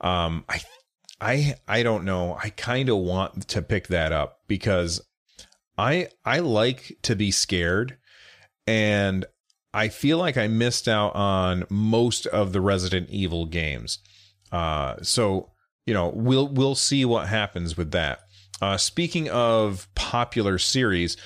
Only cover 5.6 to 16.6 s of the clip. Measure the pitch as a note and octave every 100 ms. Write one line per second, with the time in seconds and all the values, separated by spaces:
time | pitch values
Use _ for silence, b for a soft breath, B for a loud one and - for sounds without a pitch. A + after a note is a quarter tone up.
5.6 | _ - A#2 F3 F3 - A2 C#3+ E3 G#2+
6.6 | A#2+ B2+ - - - G#2 G#2 - - F2+
7.6 | E2+ F#2+ C3 - B B B B B _
8.6 | - A2 G#2+ G#2 G2 F#2+ - _ _ _
9.6 | _ G#2+ A2 - C#3+ E3 F3 B2+ G#2+ A2+
10.6 | A#2+ - - G#2+ G#2 G2 G2+ F#2+ F#2 F2+
11.6 | - G2+ A2 A2+ A#2+ - - G2 G2 F#2+
12.6 | G2 F#2+ F#2 F#2 F2+ G2+ F2+ E2+ E2 E2+
13.6 | D#2 B1 A1+ - b b b b _ F2
14.6 | E2 D2+ C#2 - E2+ - G#2 F#2+ - _
15.6 | _ _ - G#2 F2 G#2+ A#2+ C3 C#3+ C3+